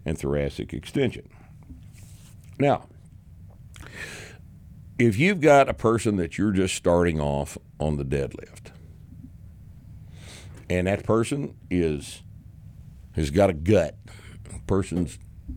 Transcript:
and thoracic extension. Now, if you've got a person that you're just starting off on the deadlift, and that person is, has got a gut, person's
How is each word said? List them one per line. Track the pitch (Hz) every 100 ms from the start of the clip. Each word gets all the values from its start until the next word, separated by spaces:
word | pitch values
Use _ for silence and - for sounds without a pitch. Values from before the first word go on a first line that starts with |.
| 76
and | 73
thoracic | 69 71 71 - -
extension. | - - 143 123 - - - - - - - - - - - - - - -
Now, | 139 107 - - - - - - - - - - - - - - - - - - - - - -
if | 117 101
you've | 180 185
got | 151 143 135
a |
person | 98 113 113 113 101
that | 82 -
you're | 104
just | 95 92
starting | - 90 87 87 78
off | 73 71 71 - - -
on | 76 71
the |
deadlift, | 67 69 65 - - - - - - - - - - - - - - - - - - - - - - - -
and | 90 90
that | 101
person | - 110 110 139 143 - -
is, | 90 80 73 - - - - - - - - - - -
has | - 73
got | 85 98
a |
gut, | 76 85 98 76 - - - - - - - -
person's | 98 92 87 85 - - - -